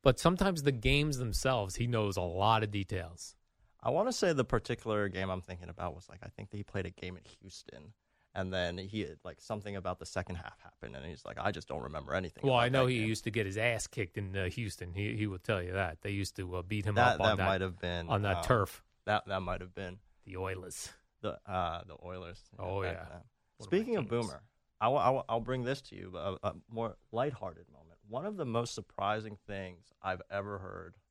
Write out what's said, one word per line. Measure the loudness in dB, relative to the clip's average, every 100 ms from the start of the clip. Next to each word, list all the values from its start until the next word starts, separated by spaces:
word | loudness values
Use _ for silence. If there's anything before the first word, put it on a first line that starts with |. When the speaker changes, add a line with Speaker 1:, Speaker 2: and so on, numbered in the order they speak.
Speaker 1:
but | 6 6
sometimes | 4 6 2 4
the | 2
games | 4 4 4 4 0
themselves, | 0 2 2 2 0 0
he | 2
knows | 2 2 0
a |
lot | -2 4 6 6
of | 4
details. | -2 -2 -4 -6 -12 -18 -18 _ _ _ _ 0
Speaker 2:
I |
wanna | 2 2
say | 4 4
the | 4 4
particular | 2 0 -4 2 2 2
game | 0 -2
I'm | -2
thinking | -4 -12 -10
about | -6 -6
was, | -6 -16
like, | -16
I | -16
think | -14 -12
that | -10
he |
played | -6 -6 -6
a |
game | -8 -10 -12
in | -16 -20
Houston, | -18 -18 -16 -18 -20 -20 _ _ _
and | -4 -2
then | 0 0 -2
he | -6 -4
had, | -6 -8 -14
like, | -14
something | -8 -8 -6 -6
about | -6 -6
the | -6
second | -6 -4 -8
half | -10 -16
happened, | -20 _ -12 -10
and | -10
he's | -12 -12
like, | -4
"I | -4
just | -4 -8
don't | -8
remember | -6 -8 -2 -2
anything | -2 -2 4
Speaker 1:
Well, | 6
Speaker 2:
about |
Speaker 1:
I | 6
know | 4 4
Speaker 2:
that |
Speaker 1:
he | 2
Speaker 2:
game." | 0
Speaker 1:
used | 0 -2
to |
get | -2 -2
his | 0
ass | 0 0 -4
kicked | -6 -6 -4
in, | -4 -2
uh, | -2
Houston. | -2 -6 -6 -8
He, | -4 -2 -2
he | -2
will | -4
tell | 0 0
you | 0
that. | -2 -2 -4
They | -4
used | -2 -4 -4
to, | -6 -6
uh, |
beat | -2 -2 2
him | 6
Speaker 2:
That, | 6 6
Speaker 1:
up |
Speaker 2:
that | 4
Speaker 1:
on | 4
that, | 4
Speaker 2:
might | 4
have | 0 -2
been, | -2 -2 2
Speaker 1:
on | 2
that | 2 4
Speaker 2:
uh, |
Speaker 1:
turf. | 8 8 6 -2 _ _
Speaker 2:
that, | 2 2 2
that | -2
might | 0 -4
have | -6 -8
been | -8 -8 _ _
Speaker 1:
The | -12 -6
Oilers. | -4 -4 -8 -10 -12 -14 _ _
Speaker 2:
the, | -6 -6 -4
uh, | -2 0 -2 -8
the | -14 -10
Oilers. | -10 -10 -14 -18 -8
Speaker 1:
Oh, | -4 -2
Speaker 2:
Back | -2
Speaker 1:
yeah. | -4 -10
Speaker 2:
then. |
Speaker 1:
One | -14
of | -18 _ _ _
my | 0
Speaker 2:
Speaking | 0 2 -2
of | 0
Speaker 1:
teams. | -2 -2
Speaker 2:
Boomer, | -6 -16 _ _ _
I | 2
wa-, | 4
I | 4
wa-, | 2 0
I'll | -2
bring | 0 -2 -2
this | -4
to | -8 -14
you, | -12 -6
a, | -6 -4
a | -4 -6 _
more | -6 -4 -6 _
lighthearted | -2 -2 -2 -10 -10 -20
moment. | -20 -20 _ -8
One | -6 -6
of | -4
the | 0
most | 0 0 -6
surprising | -10 -4 0 0 -4 -12 -10
things | -8 -8 -12 -20 _
I've | -4 -4 -4
ever | -4 -4 -6
heard | -8 -10 -12 -18 _